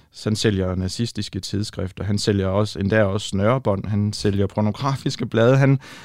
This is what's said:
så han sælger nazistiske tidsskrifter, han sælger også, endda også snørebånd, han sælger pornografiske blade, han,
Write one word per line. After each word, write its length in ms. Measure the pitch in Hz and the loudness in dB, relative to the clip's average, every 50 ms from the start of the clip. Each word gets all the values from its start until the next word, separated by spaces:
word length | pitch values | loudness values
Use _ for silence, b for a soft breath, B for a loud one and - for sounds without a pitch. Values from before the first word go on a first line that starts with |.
| b b | b b
så 180 | _ - - 135 | _ -8 -4 -2
han 60 | 117 | -2
sælger 400 | - - 117 104 95 92 90 92 | 0 0 0 0 2 0 -2 -2
nazistiske 640 | 92 92 92 - - 120 120 - - 104 - - 98 | -2 -4 -4 -4 -4 -6 -4 -4 -8 -8 -8 -8 -8
tidsskrifter, 640 | 87 - - 101 104 - - - 92 92 - - 95 | -8 -6 -6 -6 -6 -6 -6 -8 -8 -8 -8 -8 -4
han 140 | 98 101 101 | -4 -2 0
sælger 300 | - - 104 98 95 95 | 0 0 2 2 0 0
også, 320 | 92 101 107 104 - - | 0 0 0 -2 -2 -4
endda 240 | 98 98 104 110 107 | -2 2 2 4 2
også 240 | 95 95 104 - - | 2 0 -2 -4 -4
snørebånd, 580 | - - 101 107 127 135 131 113 98 95 90 | -2 0 2 2 2 2 0 0 -2 -2 -2
han 280 | 95 107 101 104 107 104 | -2 0 0 0 0 -2
sælger 340 | - - 107 98 98 98 95 | 0 0 0 2 2 0 0
pornografiske 800 | - - 107 107 104 - 127 139 139 127 - 143 135 - - | 0 0 0 0 0 -2 -2 -2 -2 -2 -4 -6 -6 -4 -6
blade, 320 | 113 - 113 113 120 131 135 | -2 2 4 4 6 6 6
han, 220 | 139 135 139 135 B B B B B | 6 4 4 2 B B B B B